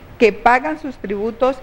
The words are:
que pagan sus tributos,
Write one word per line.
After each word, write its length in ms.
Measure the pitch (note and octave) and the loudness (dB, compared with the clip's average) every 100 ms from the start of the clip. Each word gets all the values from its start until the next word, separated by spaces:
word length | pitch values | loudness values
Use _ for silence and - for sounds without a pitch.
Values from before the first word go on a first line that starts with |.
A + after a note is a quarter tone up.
| - - | -20 2
que 140 | A3 | 2
pagan 480 | G3 A#3 B3 D4+ D#4 | 4 2 2 0 -6
sus 160 | C#4+ - | -10 -12
tributos, 600 | G3+ G3+ A3 A3+ C4 C4 | -8 -6 -6 -2 -2 -2